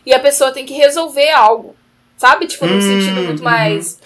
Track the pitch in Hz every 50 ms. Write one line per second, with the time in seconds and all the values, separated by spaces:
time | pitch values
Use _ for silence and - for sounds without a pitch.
0 | - 262 262 262 262 285 285 - 277 262 262 277 262 262 269 277 285 285 285 330
1 | 330 320 - 277 285 302 311 269 220 214 - 226 - - - _ _ _ _ _
2 | _ _ _ - - - - 403 349 - - - 180 170 190 202 202 196 196 196
3 | 190 190 190 190 180 170 151 151 - 240 233 226 220 214 208 - - - - _
4 | _